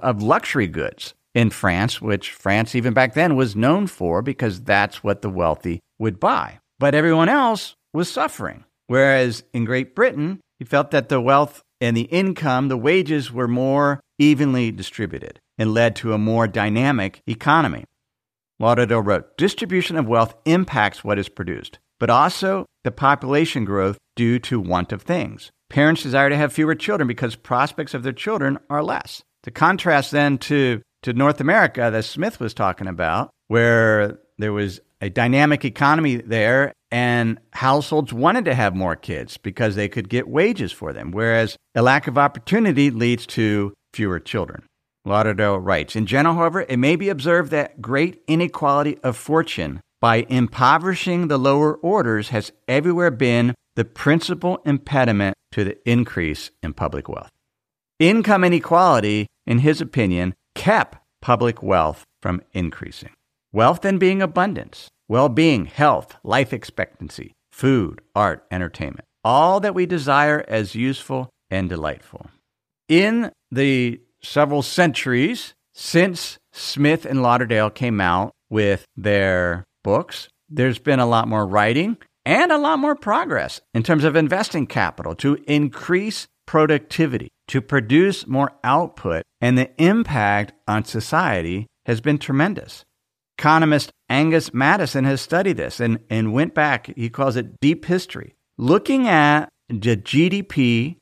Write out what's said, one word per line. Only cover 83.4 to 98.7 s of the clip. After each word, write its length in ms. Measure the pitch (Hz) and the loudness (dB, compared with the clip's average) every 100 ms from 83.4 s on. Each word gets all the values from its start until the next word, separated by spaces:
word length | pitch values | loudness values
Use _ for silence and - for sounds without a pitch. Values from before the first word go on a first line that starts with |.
| 65 - _ | -4 -10 _
in 100 | 120 | -4
terms 220 | 113 156 | 2 2
of 120 | 156 151 | 4 2
investing 500 | 151 185 214 - 131 | 2 -2 -2 -4 -4
capital 480 | 123 92 - 85 | -2 -2 -4 -10
to 280 | 85 139 143 - | -2 -2 -2 0
increase 800 | 147 143 - - 180 214 - - _ | 0 0 -4 -2 -2 -2 -8 -14 _
productivity, 840 | - 160 156 147 - - 160 113 - _ - | -2 2 4 2 -2 -2 -2 -2 -8 _ -4
to 140 | 135 | -4
produce 640 | 120 139 110 147 190 185 - | 0 -2 2 4 4 0 -4
more 260 | 131 139 - | -2 -2 -4
output, 580 | 120 147 175 - 92 82 - _ | -2 0 -2 -6 -4 -4 -6 _
and 160 | 123 127 | 0 2
the 140 | 131 - | 0 2
impact 720 | 165 220 226 143 104 101 104 _ - | 2 2 0 0 0 0 -2 _ -4
on 180 | 107 | -4
society 800 | 107 107 - 156 180 95 82 92 110 _ - | -4 -8 -2 -2 0 -2 -2 -6 -8 _ -6
has 140 | 113 | -4
been 180 | 151 147 | 0 -2
tremendous. 680 | - 135 175 - - - _ _ _ _ _ - | -2 0 0 -2 -12 -20 _ _ _ _ _ -2
Economist 520 | 147 160 160 147 - _ _ | 2 4 4 2 0 _ _
Angus 460 | 131 156 160 - | 0 2 0 0
Maddison 500 | 123 139 202 147 139 | 0 2 2 0 0
has 160 | 135 135 | 0 -2
studied 380 | - 170 196 131 | -2 -2 0 -2
this 200 | 65 - | -6 -4
and, 200 | 117 110 - | -2 -2 -2
and 240 | 110 110 | -2 0
went 220 | 120 165 | 0 0
back, 320 | - 151 123 - - | 0 0 0 -6 -10
he 140 | 117 | -8
calls 260 | 117 135 120 | -2 -2 -2
it 240 | 120 - | -6 0
deep 240 | 143 170 | 0 0
history, 500 | - 180 - - - _ _ - | -2 -4 -4 -14 -16 _ _ -6
looking 500 | 120 | 2